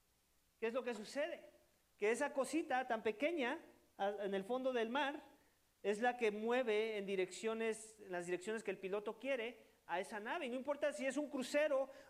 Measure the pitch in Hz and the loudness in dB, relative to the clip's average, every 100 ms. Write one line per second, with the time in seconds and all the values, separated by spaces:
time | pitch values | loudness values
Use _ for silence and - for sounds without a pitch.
0 | _ _ _ _ _ - 226 254 240 214 | _ _ _ _ _ -6 -4 -2 -4 -6
1 | 202 269 330 277 - - _ _ _ - | -6 -4 -4 -6 -14 -20 _ _ _ 0
2 | 202 233 285 285 247 311 320 254 254 220 | 2 4 2 0 0 0 2 0 2 0
3 | 220 214 294 349 240 320 - - _ - | 0 2 2 2 0 -2 -8 -20 _ -2
4 | 196 208 202 196 196 254 262 247 226 262 | 0 0 0 0 0 0 2 2 2 2
5 | 277 302 - - _ _ _ _ 190 208 | 0 -2 -10 -20 _ _ _ _ 0 2
6 | 247 240 220 208 226 247 233 214 226 214 | 2 4 2 2 2 2 4 2 2 -2
7 | 196 196 185 - 220 226 226 220 - - | 0 0 0 0 -2 0 0 -2 -6 -14
8 | 196 175 175 175 220 220 208 190 190 208 | -6 -4 -2 -2 -2 -4 -2 -4 -2 -2
9 | 214 220 269 262 226 247 - _ - - | -2 -4 -2 -2 -2 -8 -18 _ -4 -2
10 | - 220 220 339 269 254 254 285 302 269 | -2 -4 -4 -4 -2 -4 -2 0 0 0
11 | 262 254 294 269 254 294 302 269 269 - | -2 0 -2 -2 2 4 4 4 0 -6